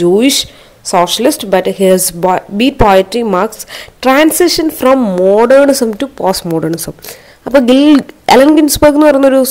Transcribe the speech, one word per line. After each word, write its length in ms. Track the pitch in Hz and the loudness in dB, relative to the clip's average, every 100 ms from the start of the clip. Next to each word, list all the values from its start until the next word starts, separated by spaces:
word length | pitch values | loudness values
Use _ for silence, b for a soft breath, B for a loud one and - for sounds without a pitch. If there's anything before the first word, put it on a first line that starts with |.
Jewish 360 | 175 196 269 - - b b b - | 0 2 0 -2 -6 b b b -6
socialist, 500 | 185 175 - 254 - 208 | -2 -2 -2 -2 -4 -2
but 120 | 185 185 185 | -2 -2 -2
his 220 | 190 185 - 170 | 0 0 -2 -4
bo-, 200 | 185 185 - 202 | -4 -4 -6 -4
beat 160 | 262 285 | -2 0
poetry 380 | 220 190 190 240 233 | 2 2 0 -4 -4
marks 260 | 180 220 - - B B _ 247 | -2 -4 -8 -18 B B _ 0
transition 640 | 262 320 311 349 - 311 - | 2 2 0 0 0 -4 -2
from 180 | 262 269 226 180 | 0 0 0 0
modernism 680 | 190 208 233 269 277 269 226 208 | 0 2 4 4 2 0 -4 -6
to 60 | 269 - | -10 -6
postmodernism. 720 | 180 190 175 160 156 175 - - B B B B 254 | -4 -4 -6 -6 -4 -8 -10 -16 B B B B -4
അപ്പോൾ 160 | 269 240 | 0 2
ഗിൽ-, 340 | 262 294 285 - - - | 2 4 2 0 -6 0
അലൻ 180 | 226 277 311 | 4 4 4
ഗിൻസ്ബർഗ് 380 | 302 - 294 285 | 0 0 0 4
എന്ന് 100 | 302 | 2
പറയുന്നൊരു 320 | 277 277 262 254 | 4 2 2 0